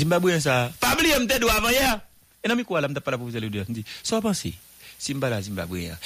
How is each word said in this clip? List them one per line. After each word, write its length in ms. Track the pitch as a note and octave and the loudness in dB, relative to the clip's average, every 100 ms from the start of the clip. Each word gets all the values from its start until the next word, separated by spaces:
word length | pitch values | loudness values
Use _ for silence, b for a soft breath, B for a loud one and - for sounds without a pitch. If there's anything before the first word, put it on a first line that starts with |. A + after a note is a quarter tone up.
Zimbabwe, 380 | D3 F3 F3+ E3+ | 4 4 4 2
sa, 300 | D3 B2+ B2 - | 2 2 0 0
pa 140 | B3 D4+ | 0 4
bliye 240 | E4 C#4+ | 4 4
m 80 | A#3 | 2
te 100 | C4+ | 2
dou 100 | A3+ | 2
avan 240 | G#3+ A3+ B3+ | 2 4 4
yè. 160 | C4+ G#3+ - _ _ _ | 4 0 -4 _ _ _
E 80 | G#3+ | -2
nan 80 | A#3+ | 0
mi 80 | B3 | 0
kwa 120 | E3+ | 0
la, 80 | C#3+ | -2
m 80 | C#3 | -2
te 80 | - | -4
pale 160 | B2+ | -4
a 0 | |
pwofesè 240 | A#2+ A#2 A2 | -4 -6 -4
Ledouard, 240 | G#2 F#2+ | -4 -4
m 80 | A2+ | -6
di, 80 | A2 B | -8 B
sa 220 | - A3+ | -4 -2
w 20 | A3 | 0
panse? 300 | F#3 - - - - B B | -2 -4 -10 -14 -20 B B
Si 160 | - | -8
m 80 | C#3 | -4
pale 160 | C3+ A2 | -2 -2
a 80 | G2 | -4
Zimbabwe, 480 | G2 F2 F2+ F2 E2 | -6 -6 -6 -6 -8